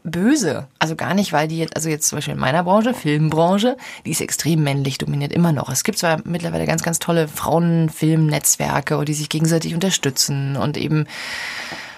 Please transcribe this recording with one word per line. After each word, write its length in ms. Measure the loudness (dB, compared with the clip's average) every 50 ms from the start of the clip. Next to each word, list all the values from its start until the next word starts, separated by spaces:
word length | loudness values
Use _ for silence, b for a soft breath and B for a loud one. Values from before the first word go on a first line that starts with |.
| _
böse. 680 | -6 -4 0 4 4 4 4 4 0 0 -2 -4 -10 _ _
Also 160 | -2 -2 -2
gar 180 | -4 -2 0 0
nicht, 200 | 0 0 2 2
weil 160 | 0 0 0
die 80 | 0 -2
jetzt, 180 | -4 -4 -4
also 140 | -4 -2 -2
jetzt 180 | -2 0 -2 -2
zum 100 | -2 -2
Beispiel 180 | -4 -4 -4
in 40 | 0
meiner 240 | 0 2 2 2 2
Branche, 300 | 4 4 4 4 2 -2
Filmbranche, 840 | -2 0 0 2 2 2 2 4 4 4 4 4 2 2 0 0 -2 B B B B B
die 60 | -6
ist 100 | -4 -4
extrem 420 | -4 -4 -4 -2 0 2 2 2 2
männlich 340 | 2 0 0 0 -2 -2 -2
dominiert, 360 | -2 -2 -2 -2 -2 -2 2
immer 180 | 2 4 4
noch. 180 | 4 2 0 -2
Es 140 | -2 0 0
gibt 160 | 0 -2 0
zwar 220 | 0 2 0 0 -2
mittlerweile 420 | -4 -6 -6 -4 -4 -2 -2 0
ganz, 180 | 0 0 0 0
ganz 160 | -2 -2 -2
tolle 280 | -2 0 2 2 0 0
Frauenfilmnetzwerke, 1800 | -4 -6 -2 0 2 2 4 4 4 4 2 0 0 0 2 2 4 4 4 4 2 2 0 0 0 0 0 0 0 -2 0 0 -2 -2 0
die 80 | -2 -2
sich 160 | -4 -4 -4
gegenseitig 440 | -2 0 2 2 2 2 0 -2 -2
unterstützen 840 | 0 0 0 0 0 0 -2 0 0 0 0 0 -2 -2 -2 -2
und 220 | -2 -2 -2 -2 -2
eben, 280 | -2 0 0 0 0 B B B B B B B B B B B B B B B B B B